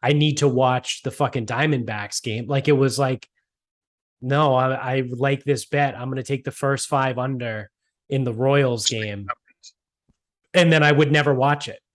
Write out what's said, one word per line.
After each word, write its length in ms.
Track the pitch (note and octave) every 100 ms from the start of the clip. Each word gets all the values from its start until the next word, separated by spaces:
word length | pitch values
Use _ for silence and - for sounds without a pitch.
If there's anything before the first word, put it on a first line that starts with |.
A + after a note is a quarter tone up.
"I 120 | B2+
need 240 | D3 D3+ C#3+
to 100 | C#3+
watch 540 | B2+ B2+ B2+ - -
the 80 | C3+
fucking 340 | - C#3 B2+
Diamondbacks 800 | A2+ A#2+ D#3 C3+ A2+ G#2+ G#2 -
game." 240 | A#2+ A2 A#2
Like, 200 | C#3 C#3+
it 60 |
was 260 | C#3 C3+ A2+
like, 300 | C3+ B2+ - _ _ _ _ _ _ _ _ _
"No, 320 | B2+ C#3 D3+
I, 420 | B2+ C3 C3 C3 C3+
I 40 | B2
like 340 | A#2+ C#3 C#3
this 220 | C#3 C3 -
bet. 280 | C#3+ C#3 B2
I'm 100 | B2+
gonna 140 | C3
take 220 | A#2+ C#3
the 60 | C3+
first 380 | - C#3 C3+ -
five 300 | C#3+ C3 A#2+
under 520 | C3 C3 A#2+ G#2+ G2+ _ _ _ -
in 160 | C#3
the 80 | B2
Royals 540 | A2 C3 C#3+ C3 A#2+ -
game." 420 | A#2 G#2+ G2+ G2+ - _ _ - _ _ _ _ _ _ _ _
And 180 | F#3 E3+
then 100 | D#3
I 100 | D3
would 200 | D3 D3+
never 220 | D3+ D3
watch 340 | C3 C3+ C#3+ -
it. 120 | - _